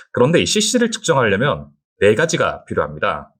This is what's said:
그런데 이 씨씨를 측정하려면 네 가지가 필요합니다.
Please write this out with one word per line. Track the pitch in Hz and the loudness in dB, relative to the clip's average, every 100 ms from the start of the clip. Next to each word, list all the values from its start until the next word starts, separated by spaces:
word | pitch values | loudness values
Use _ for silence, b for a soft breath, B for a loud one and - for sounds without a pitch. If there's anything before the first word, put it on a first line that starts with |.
| B | B
그런데 | - 127 165 | 0 2 4
이 | 87 | 2
씨씨를 | 214 214 247 233 | 0 0 0 0
측정하려면 | 226 - 139 113 95 139 82 - _ _ _ | -2 -2 0 2 0 0 -4 -8 _ _ _
네 | 101 | 2
가지가 | 113 165 170 92 - - | 2 0 0 -2 -4 -6
필요합니다. | 95 73 76 104 78 69 _ | -4 -4 -4 -4 -4 -10 _